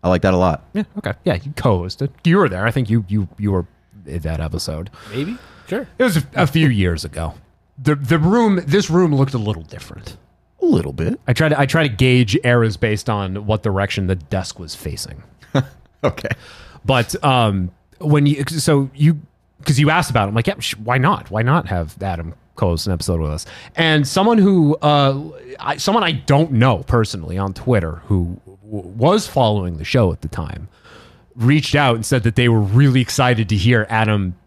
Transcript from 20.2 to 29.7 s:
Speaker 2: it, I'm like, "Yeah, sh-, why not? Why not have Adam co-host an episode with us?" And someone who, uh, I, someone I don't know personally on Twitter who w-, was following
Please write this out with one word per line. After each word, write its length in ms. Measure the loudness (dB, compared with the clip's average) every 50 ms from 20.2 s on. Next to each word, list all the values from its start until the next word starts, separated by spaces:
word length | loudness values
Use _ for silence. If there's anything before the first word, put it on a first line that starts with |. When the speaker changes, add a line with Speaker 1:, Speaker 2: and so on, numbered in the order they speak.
| 0
Speaker 2:
it, 40 | 2
I'm 40 | 0
like, 140 | 0 0 -2
"Yeah, 80 | -4 -4
sh-, 140 | -6 -8 -8 -8
why 200 | -4 -2 0 2
not? 320 | 2 2 0 0 -4 -6
Why 140 | -4 -2 0
not 240 | 2 2 0 0 -2
have 280 | -4 -4 -4 -6 -8 -8
Adam 320 | -8 -6 -6 -6 -8 -10 -12 _ _ _ _
co-host 320 | -2 -2 0 0 -2 -2 -4
an 60 | -4
episode 260 | -4 -2 -2 -2 -2
with 100 | -2 -4
us?" 160 | -6 -8 -10 -12 -18 -20 -20 -14 -4
And 320 | -2 0 2 2 2 0 0
someone 320 | 0 2 2 4 4 4
who, 360 | 4 4 4 4 4 2 2 2
uh, 400 | 2 2 2 4 2 2 0 -2 -6 -12 -16 -18 -18 -18 -16 -10
I, 180 | -8 -8 -6 -4
someone 260 | -2 0 0 2 0
I 100 | 0 -2
don't 400 | -4 0 2 2 2 4 2 2
know 260 | 2 4 4 2 0 -2 0
personally 500 | 0 0 0 0 -4 -10 -8 -6 -6 -4
on 160 | -4 -6 -6
Twitter 480 | -6 -2 0 0 0 0 -2 -8 -10 -4 -2
who 340 | 0 0 0 -2 -6 -12 _ -20
w-, 400 | -20 _ _ -12 -12 -12 -12 -12
was 400 | -4 0 2 2 2 2 0 -2
following 500 | 0 2 2 2 2 0 -2 -4